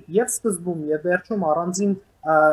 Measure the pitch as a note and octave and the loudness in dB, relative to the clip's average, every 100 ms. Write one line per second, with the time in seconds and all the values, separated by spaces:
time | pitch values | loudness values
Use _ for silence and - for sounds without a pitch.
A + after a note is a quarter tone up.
0 | - F3+ A#3+ - A3+ F3 F3 E3 D3+ D3+ | -2 -2 -2 -4 -4 -4 -6 -6 -4 -2
1 | F3 F3+ - G#3+ E3 D#3 F3 F#3 G3+ F#3+ | 0 -2 -2 -4 0 0 -2 -2 -2 -2
2 | _ _ D#3 D#3 D3+ | _ _ 2 4 6